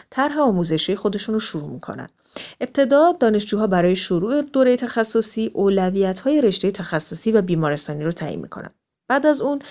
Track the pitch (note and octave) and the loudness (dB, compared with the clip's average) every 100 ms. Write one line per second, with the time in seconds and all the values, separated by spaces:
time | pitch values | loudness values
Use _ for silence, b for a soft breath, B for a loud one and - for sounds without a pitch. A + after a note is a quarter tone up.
0 | B - C#4+ D4 C#4 F#3 E3 D#3 - G3+ | B -2 -2 2 2 2 0 -2 -2 -2
1 | G#3 G3+ - A3 - D#3+ D3 C3 - - | -2 -4 -4 -4 -4 -8 -10 -12 -12 -12
2 | - _ B B B B B3 - C4 C#4 | -14 _ B B B B -4 0 4 6
3 | E4+ F4+ A3+ G#3+ G#3 G#3 G#3+ F#3 F3 F#3 | 4 4 2 2 0 -2 2 2 2 2
4 | - F3 G#3 C#4+ D4 C4+ B3+ B3 A#3 A#3 | 0 -2 0 -2 0 2 2 2 -2 -2
5 | A3+ A#3 A3 - A3 - G3 F#3+ F#3 G3 | 0 0 -2 -4 -4 0 2 2 2 0
6 | F#3+ F#3+ C4 D4+ A#3+ F3+ F#3+ G3 E3+ D#3 | 0 0 0 2 2 2 -2 -4 -4 0
7 | D3 E3 A3 A3 F3+ E3 D3+ D3 - D3 | 0 0 2 2 2 0 0 0 -2 -4
8 | D#3 E3+ D#3 - - - - _ _ _ | -4 -4 -6 -8 -12 -14 -18 _ _ _
9 | - C4+ D4+ C#4+ C4 C#4+ B | -2 2 4 2 0 -4 B